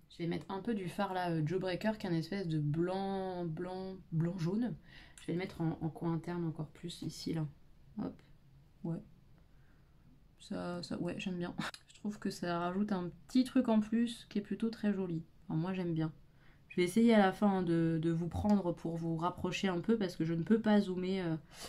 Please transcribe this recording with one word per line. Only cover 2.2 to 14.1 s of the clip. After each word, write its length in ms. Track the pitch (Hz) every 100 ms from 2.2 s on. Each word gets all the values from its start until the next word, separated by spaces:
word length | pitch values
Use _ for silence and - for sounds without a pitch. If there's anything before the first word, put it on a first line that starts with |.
| 156 196 170
de 120 | 156
blanc, 880 | 147 160 175 190 196 196 190 180 175
blanc, 500 | 156 180 185 190 190 -
blanc 260 | 160 170 190
jaune. 380 | 165 214 240 151 - - - -
Je 60 | -
vais 60 |
le 60 | 170
mettre 200 | 185 -
en, 160 | 165 -
en 80 | 160
coin 240 | - 170
interne 320 | 165 175 175 170
encore 220 | 156 156
plus 340 | - 175 -
ici, 320 | 160 - 180
là. 120 | 165 151 - - - - 208
Hop. 120 | 196 - - - - - - -
Ouais. 160 | 170 175 - - - - - - - - - - - - - -
Ça, 420 | - 185 175 175
ça, 140 | 170 -
ouais, 160 | 175 175
j'aime 200 | 190 180
bien. 180 | 175 -
<laughs> 360 | - - -
Je 60 | -
trouve 200 | 208 208
que 100 | 196
ça 300 | - 175 170
rajoute 320 | 175 185 208
un 180 | 185 175 - -
petit 160 | 254
truc 240 | 247 262 247
en 120 | 220
plus 480 | 214 226 233